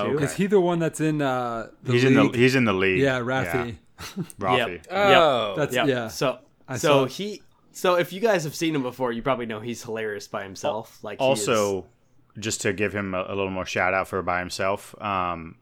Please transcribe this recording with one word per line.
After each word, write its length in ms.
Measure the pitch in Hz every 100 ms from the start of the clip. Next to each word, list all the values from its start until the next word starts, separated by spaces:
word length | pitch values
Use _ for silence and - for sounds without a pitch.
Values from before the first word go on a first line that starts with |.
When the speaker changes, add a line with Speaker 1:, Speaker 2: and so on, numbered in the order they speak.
| 104
Speaker 1:
two. 40 | 139
Speaker 2:
okay. 80 |
Speaker 3:
Is 100 | 139
he 120 | - 190
the 120 | 202
one 200 | 175 170
that's 200 | 160 151
in, 220 | 156 151
uh, 460 | 139 127 120 117 107 -
the 80 | -
Speaker 2:
He's 100 | 120
in 120 | 131
the, 100 | 127
Speaker 3:
League? 100 | -
Speaker 2:
he's 200 | 117 127 131
in 80 |
The 80 | 117
League. 260 | 95 95 92
Speaker 3:
Yeah, 200 | 135 127
Rafi. 460 | 120 131 90 85 120
Speaker 2:
Yeah. 60 | 110 _ - - - 165 -
Rafi. 160 | 95 92 117
Speaker 1:
Yep. 180 | 87 -
Speaker 4:
Oh. 580 | 190 202 175 160 123 107
Speaker 1:
Yep. 60 | 101
Speaker 3:
That's, 180 | 139
Speaker 1:
Yep. 120 | 123 135
Speaker 3:
yeah. 200 | 123 113
Speaker 1:
So, 300 | - 139 120 - _ -
Speaker 3:
I 120 | 131
Speaker 1:
so 100 | 160
Speaker 3:
saw 160 | 143 131
Speaker 1:
he, 360 | - 208 196 _ _ _
so 240 | - 190 175
if 160 | 170
you 80 | 185
guys 220 | 220 190
have 100 | 151
seen 200 | - 165
him 80 | 151
before, 300 | 123 120 127
you 80 | 117
probably 240 | 139 123 117
know 140 | 107
he's 220 | 120 113
hilarious 440 | 117 110 110 101 -
by 160 | 107
himself. 560 | 98 92 143 110 113 -
Like, 140 | 107 104
he 40 |
Speaker 2:
Also, 560 | 131 135 101 113 104 95
Speaker 1:
is 40 | - _ _ _ _ -
Speaker 2:
just 200 | 110 -
to 100 | 113
give 200 | 92 101
him 200 | 101 98
a, 80 | 92 95
a 60 | 98
little 140 | 98
more 160 | 95 90
shout 260 | 110 92
out 140 | 95 90
for 120 | 98
by 160 | 87 90
himself, 600 | 90 - 95 101 - -
um, 540 | 104 95 87 85 80 -